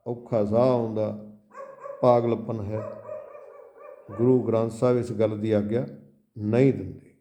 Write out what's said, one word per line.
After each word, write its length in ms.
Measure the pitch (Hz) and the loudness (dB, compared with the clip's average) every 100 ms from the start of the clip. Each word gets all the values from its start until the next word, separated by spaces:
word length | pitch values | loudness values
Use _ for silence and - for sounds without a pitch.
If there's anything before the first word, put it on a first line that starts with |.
| - | -10
ਔਖਾ 380 | 120 - 117 | -10 -4 -2
ਸਾਹ 240 | 104 110 127 | 2 4 4
ਆਉਂਦਾ, 640 | 123 113 107 107 104 - - _ - - - - - | 2 0 -2 -4 -6 -12 -20 _ -18 -18 -16 -16 0
ਪਾਗਲਪਨ 600 | 127 120 117 113 107 113 | 4 4 4 -2 -4 -8
ਹੈ।" 220 | 101 107 - - - - - - - - - - - - - 101 | -6 -6 -8 -12 -12 -12 -12 -18 -20 -20 -20 -20 -20 -20 -10 0
ਗੁਰੂ 260 | 120 127 | 4 4
ਗ੍ਰੰਥ 300 | 113 110 113 | 2 0 0
ਸਾਹਿਬ 260 | 110 127 123 | 0 2 2
ਇਸ 140 | 110 | 0
ਗੱਲ 260 | 104 107 107 | 0 -2 0
ਦੀ 140 | 110 | 0
ਆਗਿਆ 340 | 107 101 117 143 - - _ _ - | 0 0 -2 -4 -10 -20 _ _ -8
ਨਹੀਂ 340 | 104 117 135 | 0 4 4
ਦਿੰਦੇ। 420 | 101 92 95 - _ | 2 -4 -12 -20 _